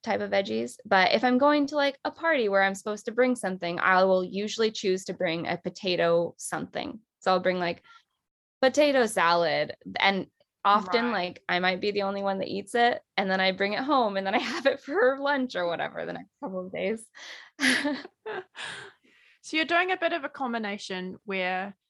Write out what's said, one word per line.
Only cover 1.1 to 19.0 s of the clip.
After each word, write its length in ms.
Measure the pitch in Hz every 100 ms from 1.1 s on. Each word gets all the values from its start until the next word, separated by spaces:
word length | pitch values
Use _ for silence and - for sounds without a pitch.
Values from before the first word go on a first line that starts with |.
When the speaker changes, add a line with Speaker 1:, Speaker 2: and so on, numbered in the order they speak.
Speaker 1:
if 100 | 220
I'm 140 | 254 247
going 300 | 285 294 277
to, 80 | 294
like, 220 | 277 277 302
a 60 |
party 360 | 294 330 302 214
where 140 | 196
I'm 120 | 196 196
supposed 300 | 214 208 -
to 60 |
bring 240 | 226 254 247
something, 440 | 190 185 175 175
I 240 | 185 185
will 200 | 190 185
usually 480 | 185 190 208 214 220
choose 340 | 220 196 185 190
to 80 |
bring 340 | 180 180 165 -
a 100 | 175
potato 800 | 180 170 190 175 170 170 170 -
something. 600 | - 160 175 - - - _ _
So 120 | -
I'll 80 | 185
bring, 200 | 185 180
like, 220 | 175 175 _ - _ _ _ _ _ _
potato 440 | 262 262 294 269 220
salad, 680 | 190 170 175 170 147 147 - 190 190
and 280 | 196 196 - _ _ _
often, 420 | 196 208 196 233 240
Speaker 2:
Right. 0 | 208 180
Speaker 1:
like, 160 | - -
I 120 | 180
might 200 | 180 185
be 100 | 208
the 120 | 202
only 200 | 196 196
one 160 | 196 190
that 80 | -
eats 260 | 190 202
it, 260 | 240 240 240 _ -
and 120 | 196
then 100 | 190
I 120 | 190
bring 220 | 190 196
it 100 | 208
home, 340 | 269 277 220 196
and 80 | 190
then 80 |
I 60 | 226
<laughs> 0 |
have 260 | 233 320 269
it 140 | -
for 380 | - 330 262 269
lunch 360 | 277 285 247 190
or 120 | 175
whatever 380 | 165 147 - 160
the 80 |
next 180 | 170 190 _
couple 220 | - 185 185
of 60 |
days. 340 | 175 190 220 - - - - - -
<laughs> 380 | 262 254 285 269 - _ 427
Speaker 2:
<laughs> 200 | 403 370 - - - 392 _